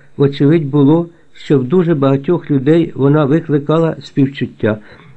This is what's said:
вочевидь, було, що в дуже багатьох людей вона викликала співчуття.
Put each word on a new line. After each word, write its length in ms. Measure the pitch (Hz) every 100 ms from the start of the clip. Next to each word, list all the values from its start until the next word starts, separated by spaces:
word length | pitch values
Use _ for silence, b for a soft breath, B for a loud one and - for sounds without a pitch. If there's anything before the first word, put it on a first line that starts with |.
| B -
вочевидь, 540 | 143 143 143 170 139
було, 380 | 147 139 165 170 B B
що 260 | - - 139
в 60 |
дуже 300 | 123 185 170
багатьох 560 | 151 135 139 139 170 -
людей 420 | 139 131 165 -
вона 300 | 127 139 156
викликала 720 | 131 165 165 143 143 160 160 139
співчуття. 800 | - 143 139 - 127 - 110 107 B B B